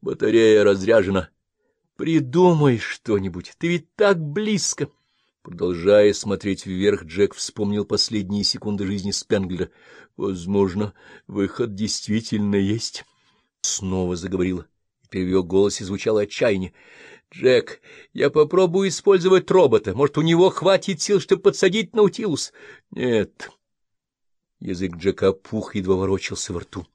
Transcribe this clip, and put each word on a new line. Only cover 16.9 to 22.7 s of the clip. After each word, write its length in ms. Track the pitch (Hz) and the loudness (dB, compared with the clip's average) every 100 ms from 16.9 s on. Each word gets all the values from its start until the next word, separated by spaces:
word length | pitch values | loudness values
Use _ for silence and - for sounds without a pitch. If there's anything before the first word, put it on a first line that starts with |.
| - - - _ | -20 -20 -20 _
"Джек, 460 | - 127 127 - - _ - - | -2 2 2 0 -12 _ -20 -18
я 180 | - 143 | -2 0
попробую 580 | 151 151 165 185 175 196 | 2 2 4 2 2 -2
использовать 640 | - - 190 175 185 175 | -2 2 4 6 2 4
робота. 440 | 185 151 110 104 | 4 6 4 0
Может, 240 | 95 143 - | -2 -2 0
у 40 | |
него 280 | 160 170 185 | 2 4 4
хватит 500 | 185 160 190 - 190 | 4 2 2 0 -6
сил, 200 | - 202 | 0 -2
чтобы 220 | - 190 | 2 2
подсадить 520 | 202 185 190 196 226 | 2 2 0 0 -4
Наутилус?" 580 | 226 202 - 220 143 - _ - | 2 2 2 -4 -4 -6 _ -20